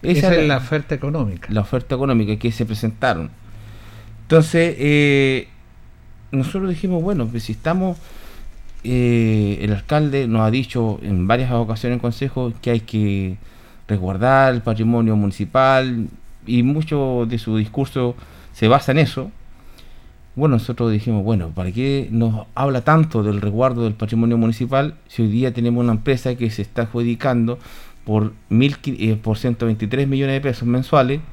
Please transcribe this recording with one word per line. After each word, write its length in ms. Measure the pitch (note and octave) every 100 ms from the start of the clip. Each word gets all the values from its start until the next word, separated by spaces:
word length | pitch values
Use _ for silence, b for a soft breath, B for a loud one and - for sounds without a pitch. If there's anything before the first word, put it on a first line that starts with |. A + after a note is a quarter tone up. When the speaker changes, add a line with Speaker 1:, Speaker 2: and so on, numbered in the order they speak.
Speaker 1:
Esa 180 | C#3 F3
Speaker 2:
Esa 80 | F#3
Speaker 1:
es 100 | E3+
Speaker 2:
es 100 | D#3
Speaker 1:
la 60 |
Speaker 2:
la, 20 | C3+
Speaker 1:
oferta 380 | B2+ D#3 C#3+
económica. 540 | C#3+ C3+ D#3 A2+ F2+ -
Speaker 2:
la 100 | G#2
oferta 340 | G#2 C3 -
económica 400 | B2+ C3+ A#2+ G#2 G#2+
que 140 | A#2+
se 140 | A2
presentaron. 680 | A2+ G#2+ A2 G#2+ C3 F#2 D#2+ - - B B B B B B -
Entonces, 520 | - D#3+ D#3 E3+ E3+ -
eh, 720 | C#3+ D3 D3 C#3 C3+ C3 - - - - - - - - -
nosotros 380 | C#3 C3 G3 F#3+
dijimos, 320 | E3+ G3 F3
bueno, 240 | E3 G3 A2+
pues 160 | A#2
si 100 | -
estamos, 460 | A2 - F3+ F#3 F3 B B B B B B - -
eh, 760 | A2+ B2+ B2 A#2 A2+ A2 G#2 G2+
el 140 | G#2+
alcalde 540 | G2+ - D3+ D3+ C#3 B2+
nos 120 | A2+
ha 100 | A2
dicho 480 | A#2+ C3+ B2+ A2+ G#2
en 240 | - F#2+ F2+
varias 260 | A#2+ B2+
ocasiones 440 | A#2+ A2+ A2 B2 B2
en 40 |
consejo 540 | A#2+ A2+ C3+ B2+ B2 A2+
que 80 | -
hay 100 | A#2
que 560 | A2 A2 G#2 G2 F#2+ F#2+ b b b b -
resguardar 680 | G#2 F2+ F#2+ A#2+ C3+ C3+
el 80 | B2
patrimonio 540 | A2+ A2 A2+ A#2 A2+ G#2+
municipal 920 | G2+ G2 G2 C3 C3 C3+ C3 A#2+ F#2+ - - - -
y 160 | A#2+
mucho 640 | B2 D3 D#3 D3 C3+ B2 A#2
de 80 | A#2
su 220 | A2 A2
discurso 580 | A2 B2 C3+ - B2 A#2+ B B B
se 120 | - A2
basa 260 | C3+ -
en 60 | C#3
eso. 320 | D3+ - F2 - - b b b b b b b - -
Bueno, 140 | D3+
nosotros 360 | B2 A2 A#2+ A#2
dijimos, 320 | G#2+ G#2+ G#2+
bueno, 280 | G2 A2 E2
¿para 200 | D#2+ F2+
qué 380 | G2+ C3 C#3 -
nos 360 | A2+ A2+ A2 -
habla 260 | - C#3 C3
tanto 420 | A#2+ D#3+ D#3 A#2
del 200 | G#2+ G2+
resguardo 420 | G#2 G#2 C3 A#2+
del 80 | A#2
patrimonio 460 | G#2+ G#2+ A2+ A2+ A#2
municipal 560 | A2+ A2+ B2 C3+ D3 D3+ -
si 140 | -
hoy 80 | A2+
día 240 | A2 B2+
tenemos 320 | A#2+ A#2+ A#2+
una 80 | A#2+
empresa 420 | A2 - C3 C3
que 140 | B2 A#2
se 140 | A2
está 220 | G2+ -
adjudicando 720 | A2+ A#2+ A#2+ A#2 C#3 B2 A#2 B2 B B B B -
por 260 | G#2+ G#2+ A2 -
mil 320 | A2 C3+ C#3
qui-, 160 | - B2+
eh, 180 | A2 A2
por 140 | A2 G#2+
ciento 300 | B2+ A2+ A#2
veintitrés 420 | A2 A2 B2+ C#3
millones 280 | C3+ C#3 C3+
de 40 |
pesos 260 | C#3+ B2 A#2+
mensuales 540 | B2 C3 D3+ B2+ C#3+ -